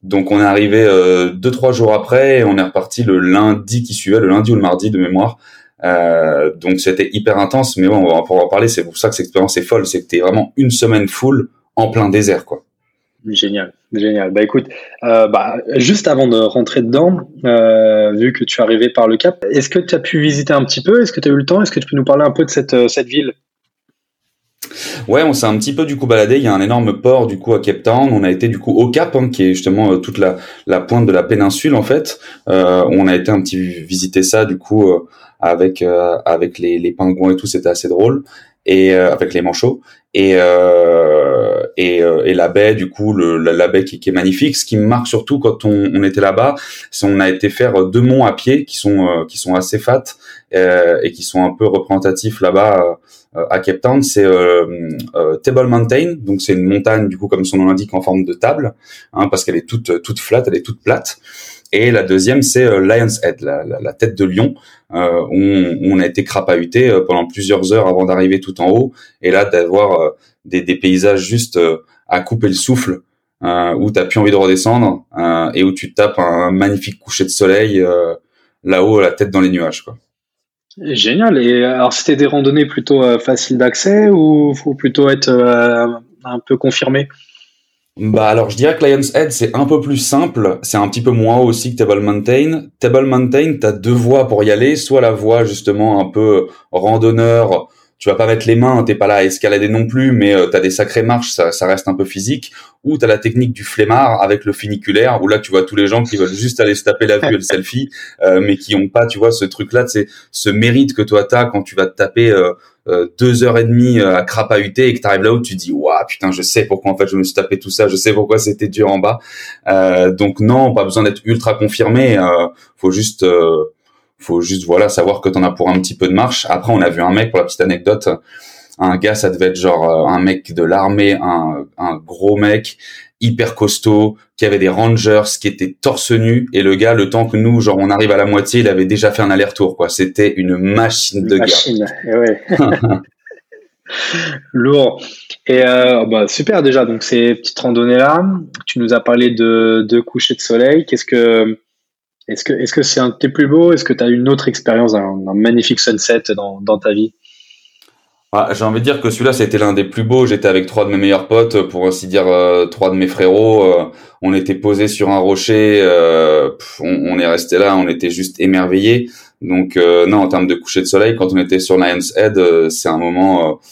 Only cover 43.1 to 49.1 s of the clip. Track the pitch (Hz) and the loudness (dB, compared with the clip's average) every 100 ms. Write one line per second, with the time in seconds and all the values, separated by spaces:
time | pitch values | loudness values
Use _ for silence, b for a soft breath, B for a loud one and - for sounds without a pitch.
43.1 | 101 85 82 82 82 87 95 92 95 - | 0 0 0 0 2 2 0 -2 -6 -4
44.1 | 92 95 92 151 - - 107 107 123 120 | -2 -2 -2 -4 -4 -4 -2 0 0 -2
45.1 | 113 - 139 120 - 104 104 98 87 98 | -6 -2 -2 -2 -2 -2 0 0 0 0
46.1 | 95 98 98 131 143 B B B - 101 | 0 0 2 0 -2 B B B -6 -2
47.1 | 98 95 92 104 - 123 98 92 110 123 | 0 0 0 -4 0 0 0 0 2 2
48.1 | 131 117 - - 139 147 - 104 101 90 | 4 2 0 0 -2 -2 -6 -2 0 0